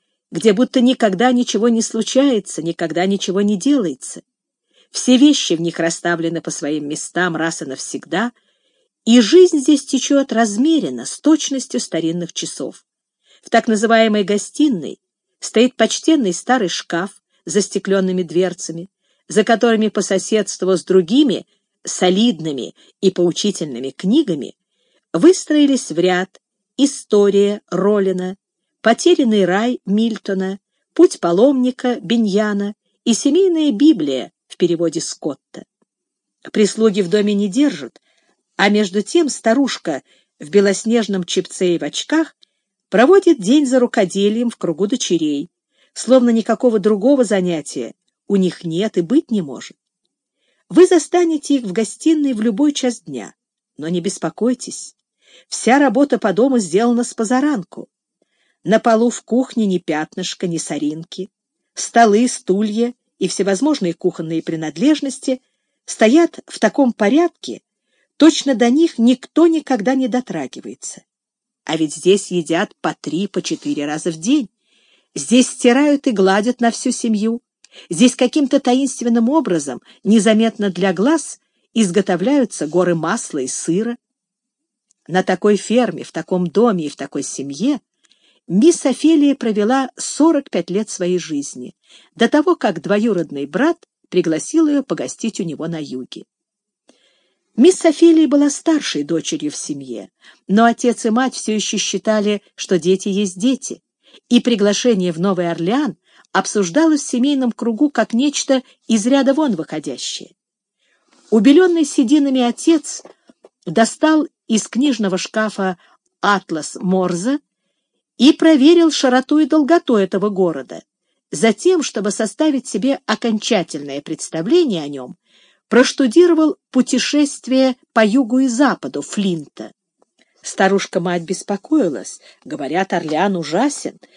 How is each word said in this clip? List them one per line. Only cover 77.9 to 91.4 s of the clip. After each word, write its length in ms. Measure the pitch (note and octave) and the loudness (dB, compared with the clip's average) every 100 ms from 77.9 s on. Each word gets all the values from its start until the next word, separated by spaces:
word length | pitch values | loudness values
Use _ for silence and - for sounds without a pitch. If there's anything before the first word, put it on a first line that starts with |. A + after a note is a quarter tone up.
| D#3+ B3 - | 2 2 4
каким-то 440 | B3 D#4 C#4 C#4+ | 0 0 2 0
таинственным 680 | B3+ B3+ C#4 - A#3+ A#3 A3+ | 2 0 0 -4 -2 0 2
образом, 520 | D#4 A#3+ E3+ C#3+ A#2+ _ _ | 0 0 -2 -4 -10 _ _
незаметно 640 | - A3 G#3 G#3+ A3+ A3 G3+ | 2 4 4 4 2 0 -4
для 220 | F3+ G3 | -2 -2
глаз, 460 | F3 A#3 D#4+ - - _ _ _ | 0 0 0 -2 -16 _ _ _
изготовляются 920 | A3+ G3+ F#3 G3 F3 G3 C#4+ B3 - D3+ | -2 0 0 0 0 0 0 0 -4 -4
горы 280 | E3+ F3+ E3+ | 0 0 0
масла 440 | D#3+ A3+ - D3+ | -2 -6 -6 -8
и 80 | B2+ | -6
сыра. 500 | - - E3+ A3 A#3+ _ _ _ _ _ _ _ _ _ _ - | -8 -4 -2 -2 -8 _ _ _ _ _ _ _ _ _ _ -6
На 160 | F3 | -4
такой 320 | F#3 F#3 G#3 G3+ | -2 0 2 0
ферме, 480 | - A3+ A3+ D#3 | 0 0 0 -4
в 80 | C3+ | -12
таком 360 | - D#3+ F#3 F3+ | -12 -6 -4 -2
доме 400 | F#3+ A#3+ F#3 D3+ | 0 2 0 -4
и 20 | |
в 60 | - | -8
такой 280 | C#3 D3 | -10 -8
семье 560 | C#3 - C#3 C#3 A#3+ C#4 _ _ _ _ _ _ - | -10 -10 -12 -6 -4 -4 _ _ _ _ _ _ -4
мисс 380 | F3 D4+ E4 C#4 | 2 4 4 0
Офелия 500 | A#3+ D4+ D#4+ C#4+ C4+ | 0 2 4 4 0
провела 560 | A#3 G#3 G#3 C4 C4 - | -2 0 0 0 -2 -8
сорок 540 | - - D#4 D4 C#4 | -10 0 2 2 -2
пять 220 | G3 E3+ | -6 -4
лет 180 | F3+ G#3+ | -4 -6
своей 300 | - F3+ F3+ | -6 -2 -2
жизни, 560 | D#3+ D3 | -4 -8